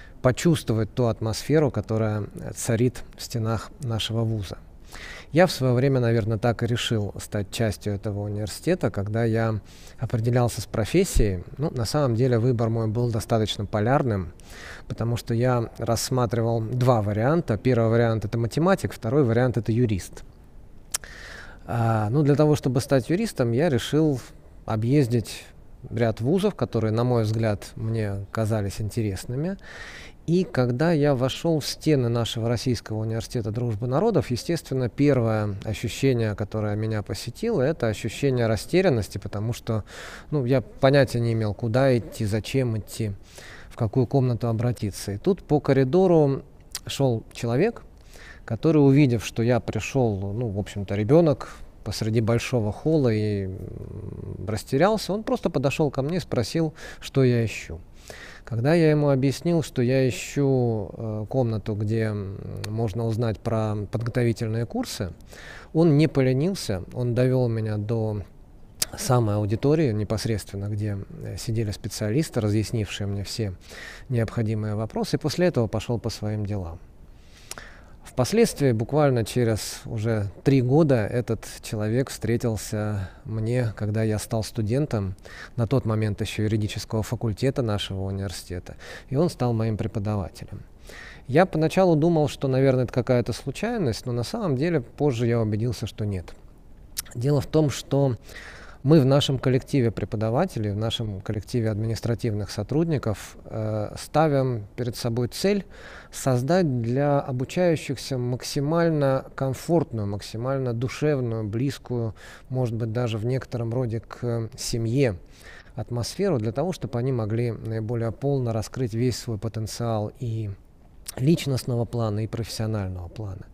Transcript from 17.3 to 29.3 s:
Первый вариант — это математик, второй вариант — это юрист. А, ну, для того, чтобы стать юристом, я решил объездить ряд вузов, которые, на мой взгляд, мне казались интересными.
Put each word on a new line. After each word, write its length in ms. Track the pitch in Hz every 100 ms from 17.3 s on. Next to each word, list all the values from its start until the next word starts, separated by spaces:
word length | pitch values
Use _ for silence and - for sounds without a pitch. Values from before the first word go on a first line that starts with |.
| 170 - 107
Первый 320 | 131 117 113
вариант — 360 | 117 117 110 104
это 120 | 117
математик, 560 | 117 - 170 190 101
второй 300 | - 113 139
вариант — 340 | 123 113 127 117
это 140 | 113
юрист. 520 | 113 120 95 - - - - - - - - - - - - - - - - -
А, 440 | 120 113 110 107
ну, 100 | 135
для 140 | 143 143
того, 200 | 151 147
чтобы 240 | 139 127
стать 300 | - 135 117
юристом, 440 | 175 226 - 120
я 160 | 117 170
решил 520 | 123 - 147 156 127 - - - - -
объездить 800 | 110 117 147 120 120 104 - - - - - -
ряд 320 | 107 117 107
вузов, 320 | 117 185 208
которые, 380 | - 120 117 110
на 120 | 110
мой 200 | 123 120
взгляд, 480 | 110 110 113 104 - -
мне 520 | 113 113 104 101 98
казались 480 | - 110 110 101 -
интересными. 800 | 107 - 107 95 -